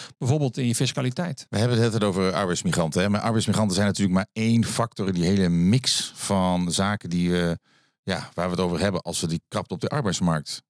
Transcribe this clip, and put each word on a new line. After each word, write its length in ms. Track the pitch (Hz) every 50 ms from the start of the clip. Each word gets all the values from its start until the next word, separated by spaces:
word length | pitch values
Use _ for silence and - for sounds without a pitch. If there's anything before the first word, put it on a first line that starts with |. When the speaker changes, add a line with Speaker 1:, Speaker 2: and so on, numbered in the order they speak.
| - - - -
Speaker 1:
Bijvoorbeeld 380 | 147 120 143 156 147 127 -
in 100 | - 131
je 80 | 120 117
fiscaliteit. 720 | - 139 120 - - 127 127 127 - 175 - 139 - - -
Speaker 2:
We 100 | - 104
hebben 240 | 113 123 123 110 117
het 100 | 117 104
net 120 | 113 104
over 280 | 104 90 95 95 92 90
arbeidsmigranten, 680 | 82 101 90 87 82 - 92 78 87 85 80 76 92 92
hè? 60 | 101
Maar 120 | 104 104
arbeidsmigranten 540 | - 113 113 110 98 - 98 101 107 104 87
zijn 120 | 92 104 101
natuurlijk 280 | 92 - 101 95 90
maar 120 | 95 95 - _
één 320 | 113 110 113 117 117 107
factor 420 | 90 - - 117 117 - - 101 92
in 60 | 95
die 100 | 87 85
hele 240 | 87 98 98 92 87
mix 640 | 85 85 85 90 110 131 123 - - - - - -
van 580 | - - - 101 98 92 90 90 87 90 87 80
zaken 380 | 98 98 101 104 104 - 85
die 200 | 85 87 87 87
we, 280 | 87 87 87 85 82 82 - _ _ _ _ _ _ _ _
ja, 260 | - 92 80 71 - -
waar 100 | - 87
we 40 | 90
het 100 | 90 87 92
over 160 | 87 87 80
hebben 220 | 90 101 95 85 -
als 180 | 85 82 -
we 60 | -
die 160 | 82 80 82 - _
krapte 260 | - 107 87 - 95
op 60 | 87
de 80 | - -
arbeidsmarkt 760 | - 147 139 98 82 - 95 87 82 76 71 - - - -